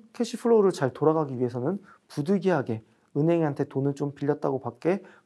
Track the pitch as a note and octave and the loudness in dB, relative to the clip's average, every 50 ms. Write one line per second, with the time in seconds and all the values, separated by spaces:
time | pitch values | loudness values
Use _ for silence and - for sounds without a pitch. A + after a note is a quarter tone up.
0 | - _ - - A#3+ A#3 - - - A#3 A#3 A3 F#3+ F#3+ F3 - C#3+ B2 - - | -14 _ -6 -6 -6 -4 -6 -2 2 4 6 6 6 4 2 2 -2 -2 -2 0
1 | D3 D#3 D#3 D#3+ D#3 C3+ C3 B2 B2+ A#2+ A2 A#2+ B2 D3+ G3 G3+ - - - _ | 2 2 2 2 0 -2 -2 -2 -2 -2 -2 -2 -2 -2 -4 -4 -8 -14 -20 _
2 | _ _ - D3+ C#3+ D#3+ G3+ F#3+ E3 F#3+ F3 C#3+ A#2+ B2 A2+ A2 - _ _ _ | _ _ -8 -4 -2 0 0 0 2 0 0 0 0 -2 -6 -6 -8 _ _ _
3 | _ _ - D3 D3 E3 E3+ E3+ D#3+ D3 C#3 - C#3 C#3 - C#3 C3+ C#3+ C#3 - | _ _ -2 0 2 2 2 2 2 0 0 -2 -4 -4 -2 -2 -2 -2 -2 -2
4 | D3 C#3+ C#3 - C#3+ C#3+ D3 D3 - D3 C3+ B2+ - A#2+ A2+ - - D#3+ F#3 G3 | -6 -6 -4 -2 -2 -2 0 0 -2 -2 -2 -4 -6 -8 -10 -2 0 0 0 0
5 | - - - - _ | -4 -12 -20 -20 _